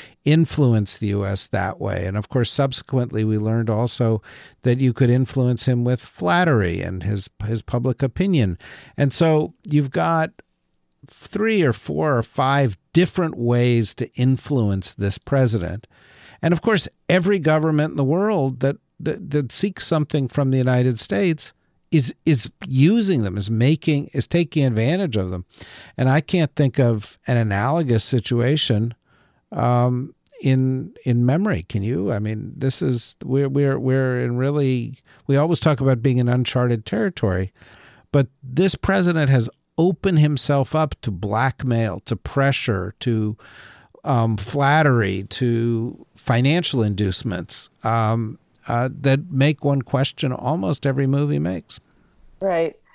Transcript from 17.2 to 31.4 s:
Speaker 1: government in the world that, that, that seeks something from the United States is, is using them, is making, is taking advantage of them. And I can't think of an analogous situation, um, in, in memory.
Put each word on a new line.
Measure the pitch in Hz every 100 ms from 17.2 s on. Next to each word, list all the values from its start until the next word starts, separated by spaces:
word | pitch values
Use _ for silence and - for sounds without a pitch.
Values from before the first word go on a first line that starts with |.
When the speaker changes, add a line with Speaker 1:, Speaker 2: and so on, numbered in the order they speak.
| 175 202
Speaker 1:
government | 151 156 160 156 151
in | 139
the | 135
world | 165 208 202 135 127
that, | 135 - _ _
that, | - - 165
that | 143 131
seeks | - 202 190 -
something | 160 151 151 131
from | - 139
the | 131
United | 127 127 123 117
States | - 202 190 156 - - _ _ _
is, | 160 123 - -
is | 139 - - -
using | 131 151 226 202 160
them, | 101 92
is | 98
making, | 113 123 160 - 147 -
is | 143 -
taking | 170 175 156 135
advantage | 110 117 175 190 110
of | 92
them. | 90 87 - - - - -
And | 127
I | 143
can't | - 185 156 -
think | 143 -
of | 123 110 - - -
an | 120
analogous | 110 98 113 160 147 113
situation, | - 127 - 120 120 156 - 107 113 117 _ _ _ _ _
um, | - 120 123 123 123 139 - _ 523
in, | 139 131 131 131 165 -
in | - 120 123
memory. | 147